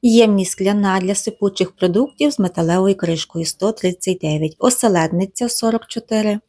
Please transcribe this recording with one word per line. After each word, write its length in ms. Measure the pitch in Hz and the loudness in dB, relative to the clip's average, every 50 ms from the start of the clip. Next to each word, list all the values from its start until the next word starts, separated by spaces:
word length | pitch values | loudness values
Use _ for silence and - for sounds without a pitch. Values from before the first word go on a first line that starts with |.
| - | 4
Ємність 460 | 240 226 233 226 214 208 196 190 185 | 6 6 6 6 6 4 0 0 -2
скляна 480 | - - 190 190 202 208 202 196 185 190 | -4 -2 0 0 0 2 0 0 0 0
для 160 | 185 185 202 | 0 -2 -2
сипучих 560 | - - 226 208 _ 202 196 196 - 202 185 | -2 -4 -8 -6 _ -4 -4 0 -2 -4 -4
продуктів 600 | _ _ 185 180 175 208 262 285 _ - 294 294 277 | _ _ -2 0 2 0 0 -2 _ -2 -2 -2 0
з 60 | - | 0
металевою 560 | 196 180 - - 165 165 170 185 190 196 196 | -2 -2 0 -2 0 0 2 2 2 2 0
кришкою 500 | 190 - 170 165 156 - _ - 165 165 | 0 -2 -4 -4 -4 -6 _ -6 -6 -6
сто 260 | 160 - _ 185 208 | -6 -6 _ -4 -4
тридцять 460 | 220 - - 185 180 _ - 190 185 185 | -4 -2 -4 -4 -4 _ -4 -6 -4 -4
дев'ять. 340 | - 156 151 151 156 156 - _ | -2 -4 -2 -2 -2 -4 -4 _
Оселедниця 920 | - 254 247 - - 226 190 170 160 160 170 170 190 190 _ - 247 233 | 0 2 2 2 2 2 2 2 2 0 0 -2 -4 -4 _ -6 -6 -4
сорок 380 | - - - 226 226 226 - | -4 -2 -2 -2 -2 -2 -4
чотири. 520 | - - 233 220 _ 226 220 214 214 208 214 _ | -6 -12 -12 -8 _ -2 0 0 0 -2 -4 _